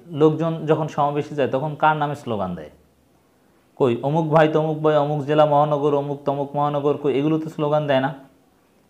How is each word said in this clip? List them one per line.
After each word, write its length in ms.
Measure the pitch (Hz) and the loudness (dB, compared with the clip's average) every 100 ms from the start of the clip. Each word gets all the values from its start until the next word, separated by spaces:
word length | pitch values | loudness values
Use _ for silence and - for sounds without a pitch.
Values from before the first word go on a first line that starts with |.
| 170 | -8
লোকজন 580 | 147 156 151 165 160 156 | 2 4 4 -2 -2 0
যখন 220 | 147 151 | 0 0
সমাবেশে 480 | - 147 147 147 147 | -2 -2 -2 -4 -2
যায়, 120 | 123 | -2
তখন 280 | 131 156 147 | -2 -4 0
কার 220 | 156 151 | 0 2
নামে 180 | 147 143 | -2 -6
স্লোগান 400 | 123 104 92 85 | -6 -4 -4 -6
দেয়? 140 | 76 - _ _ _ _ _ _ _ _ _ - | -12 -20 _ _ _ _ _ _ _ _ _ -2
কই, 220 | 135 120 | 0 0
অমুক 280 | 139 160 160 | -2 -2 2
ভাই 180 | 156 151 | 4 4
তমুক 320 | 156 156 156 | 2 0 0
ভাই, 160 | 156 151 | 2 2
অমুক 300 | 147 151 135 | 0 -2 0
জেলা 200 | 151 151 | 2 4
মহানগর, 500 | 143 151 147 147 143 | 4 2 2 0 0
অমুক 260 | 143 139 - | -2 -6 -4
তমুক 300 | 139 139 143 | -4 -4 -2
মহানগর, 420 | 147 147 143 143 | -2 0 0 0
কই, 160 | 147 | 0
এগুলো 260 | 127 151 156 | 0 0 -2
তো 100 | 156 | -4
স্লোগান 380 | - 147 151 147 | -4 0 0 2
দেয় 120 | 131 | 0
না। 140 | 135 - - _ _ _ _ _ _ | 0 -6 -16 _ _ _ _ _ _